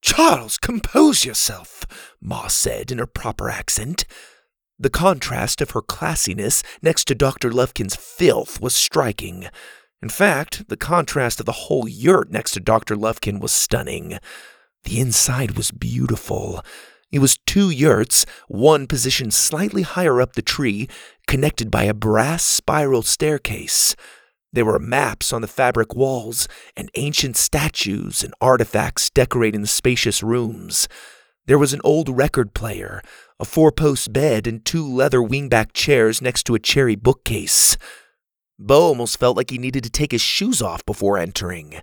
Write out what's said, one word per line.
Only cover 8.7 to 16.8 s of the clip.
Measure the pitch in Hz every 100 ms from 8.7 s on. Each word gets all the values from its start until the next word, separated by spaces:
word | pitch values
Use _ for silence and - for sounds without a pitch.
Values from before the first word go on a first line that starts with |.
striking. | - - 160 127 101 85 90 92 - - - _ _
In | 113
fact, | - 202 143 151 - -
the | 110
contrast | - 175 151 147 123 -
of |
the | 113
whole | 113 - 147 113
yurt | - 131 180 -
next | 104 -
to | -
Doctor | 92 113 -
Lovekin | 104 110 113 - 101
was | -
stunning. | - - - - - - 82 - - - _ _ _
The | - 113
inside | 127 113 - 127 123
was | 101 113
beautiful. | - 117 120 127 - - - - - - -